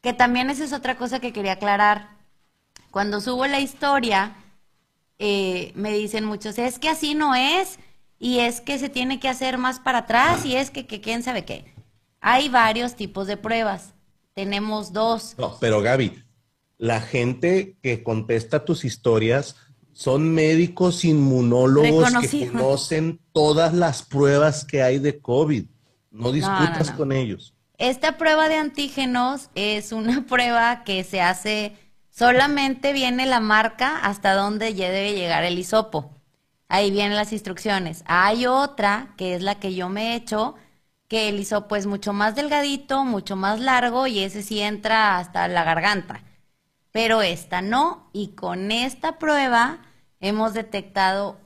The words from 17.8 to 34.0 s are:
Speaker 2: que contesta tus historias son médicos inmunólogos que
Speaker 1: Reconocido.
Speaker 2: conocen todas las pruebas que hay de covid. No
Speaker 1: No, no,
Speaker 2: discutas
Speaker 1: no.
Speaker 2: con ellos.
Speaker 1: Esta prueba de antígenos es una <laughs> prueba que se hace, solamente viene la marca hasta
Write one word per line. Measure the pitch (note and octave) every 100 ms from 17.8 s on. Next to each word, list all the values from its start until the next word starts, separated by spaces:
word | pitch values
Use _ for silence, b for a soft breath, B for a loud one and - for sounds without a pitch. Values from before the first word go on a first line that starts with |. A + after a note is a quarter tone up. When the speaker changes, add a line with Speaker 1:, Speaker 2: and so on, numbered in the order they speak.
Speaker 2:
que | C3 A2+
contesta | A#2 A2 A2 A2+ A2+ D3+
tus | D3 E3 B2+
historias | - B2 A2 A2 C3 D3 - b _ _
son | - - C3+ D#3+
médicos | D#3+ D#3 D#3+ F3 F3 F3+ F3
inmunólogos | E3 D#3 C#3 B2+ A#2+ A#2+ C3 C#3 D3+ D#3+ E3 A#3+
que | -
Speaker 1:
Reconocido. | D4 B2
Speaker 2:
conocen | A#3 B3+ C#3 - D#3 D#3+ E3 _
todas | D#3+ D3+ D3+ E3
las | F3 E3+ B2+
pruebas | - C#3 C#3+ C#3+ D3+ D3
que | - D3
hay | B2+ C3+
de | C#3+ D3
covid. | - B2+ D#3 B2 E2+ _ _ _ _
No | G#2+ A#2+
Speaker 1:
No, |
no, |
Speaker 2:
discutas | C#3+ F#3+ F#3+ E3+ D#3+ D3+
Speaker 1:
no. | D3+
Speaker 2:
con | C#3
ellos. | C3+ A#2+ F#2 - _ _ _
Speaker 1:
Esta | A#3+ C4 D#4 D#4+
prueba | D#4+ D#4 D#4
de | D#4
antígenos | D4+ - C#4+ C#4 C4 B3 B3+ C4+ - -
es | G#3 G#3+ G#3
una | A3 A3 B3+ B3
<laughs> |
prueba | B3 A#3+ A#3 A#3 A#3+
que | A#3+ F#3+ F#3
se | F#3+
hace, | F3 F#3 G#3+ G#3+ G#3 G#3 b _ _
solamente | - A#3+ B3 C#4+ C#4+ C4+ C4 C#4
viene | C#4 B3+ B3 C4
la | B3
marca | G#3+ G#3+ A3 A3+ C4
hasta | D#4+